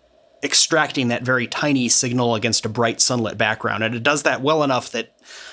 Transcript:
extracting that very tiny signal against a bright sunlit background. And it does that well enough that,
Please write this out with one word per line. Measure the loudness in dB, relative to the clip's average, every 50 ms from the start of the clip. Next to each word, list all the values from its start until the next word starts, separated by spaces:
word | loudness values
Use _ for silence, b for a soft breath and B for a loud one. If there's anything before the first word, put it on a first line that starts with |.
| _ _ _ _ _ _ _ _
extracting | -4 0 2 2 2 4 2 2 2 0 0 -2 0 0
that | -2 -2
very | 0 0 0 0 -2
tiny | -4 -4 -2 0 0 2 2 2 2
signal | 2 2 0 0 0 0 2 2 0
against | 0 0 0 0 -2 -2
a | -4
bright | 0 0 0 0 2 0
sunlit | 0 0 0 0 -2 -4 -2 0
background. | 0 0 0 -2 -2 -2 0 0 -2
And | -2 -2
it | 0
does | 0 2 2 2 2
that | 0 0 2
well | 0 0 2 2 2
enough | 2 0 -2 -2 -4
that, | -6 -8 -8 -8 _ B B B B B B B